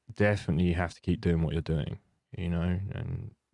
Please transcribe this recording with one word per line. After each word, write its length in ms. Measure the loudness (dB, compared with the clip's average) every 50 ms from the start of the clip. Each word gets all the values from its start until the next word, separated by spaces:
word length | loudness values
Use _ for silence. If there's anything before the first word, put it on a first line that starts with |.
| _ -10 -2
definitely 520 | 2 4 4 4 2 0 0 2 2 4 4
you 60 | 2
have 200 | 2 0 -2 -4
to 60 | -6
keep 200 | -2 -2 0 2
doing 220 | 2 2 2 4 2
what 100 | 0 0
you're 100 | -2 -2
doing, 360 | 0 -2 -2 -2 -4 -6 -10 _ _ _ _ _ _ -10
you 120 | -6 -4 -2
know, 300 | -2 0 0 0 0 -2 -2 -6 -6
and 400 | -6 -6 -6 -6 -6 -8 -10 -16 _ _ _